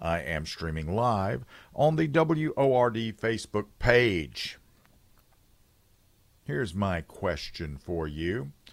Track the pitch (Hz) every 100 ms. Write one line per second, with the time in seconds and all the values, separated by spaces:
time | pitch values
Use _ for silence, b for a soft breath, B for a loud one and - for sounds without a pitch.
0 | 82 85 67 80 78 - 82 78 78 101
1 | 123 107 95 127 - B B - 151 160
2 | 160 156 160 156 156 - 139 127 120 113
3 | 113 101 110 117 - 104 104 - 120 120
4 | 120 90 69 - - - _ _ _ _
5 | _ _ _ _ _ _ _ _ _ _
6 | _ _ _ _ - 147 110 87 98 87
7 | 78 - 95 82 - - 78 69 - 85
8 | 78 76 82 110 139 - b